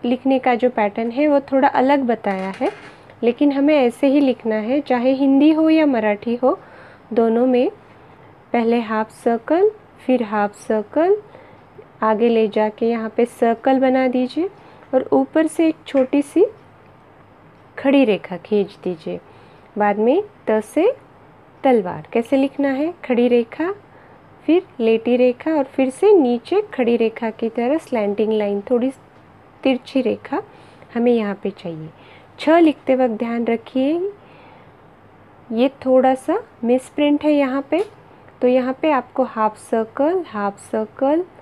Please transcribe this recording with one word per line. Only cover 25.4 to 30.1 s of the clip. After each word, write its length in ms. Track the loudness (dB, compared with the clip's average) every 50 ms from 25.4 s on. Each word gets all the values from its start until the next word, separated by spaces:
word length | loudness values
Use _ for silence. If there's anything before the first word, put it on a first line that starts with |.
| -4 -2
और 120 | -2 -2 -2
फिर 260 | -4 -2 -2 -2 -2
से 240 | -2 0 4 6 6
नीचे 480 | 6 4 2 0 -2 -4 -2 -2 -2
खड़ी 360 | -2 -4 -4 -2 0 0 2 0
रेखा 320 | 0 -2 -2 -4 -8 -8
की 200 | -6 -6 -6 -6
तरह 280 | -4 -4 -2 -2 -2 -2
slanting 560 | -4 -4 -4 -4 -2 -2 -2 -2 -2 -2 0
line, 280 | -2 -2 -2 -4 -6
थोड़ी 300 | -4 -2 -2 0 0 -2 -6 -8 -20 _ _ -20 -20 -20 -20 -20 -20 -20 -20 -4 -2
तिरछी 380 | -2 -2 -2 -4 -4 -4 -2
रेखा 420 | -2 -2